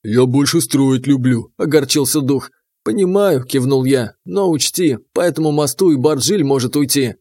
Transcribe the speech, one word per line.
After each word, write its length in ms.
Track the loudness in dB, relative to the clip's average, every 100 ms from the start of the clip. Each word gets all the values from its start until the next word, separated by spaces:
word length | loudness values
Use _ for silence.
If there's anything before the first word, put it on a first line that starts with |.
"Я 220 | 0 2 2
больше 340 | 2 0 0
строить 460 | 0 0 2 0 0
люблю", 440 | 0 2 -2 -4 -6
огорчился 640 | 0 0 2 -2 0 -2
дух. 300 | -2 -4 -4 _ _ _
"Понимаю", 580 | -6 -2 0 2 2 0
кивнул 400 | -2 -2 0 0
я, 280 | 2 0 -2 _ -6
"но 240 | -2 0
учти, 480 | 0 -2 -2 -2 -2 _
по 80 | -2
этому 280 | -2 0 -2
мосту 400 | 0 -2 0 2
и 60 | 2
Барджиль 480 | 2 0 0 0
может 320 | 2 0 0 -2
уйти". 380 | -2 0 -2 -6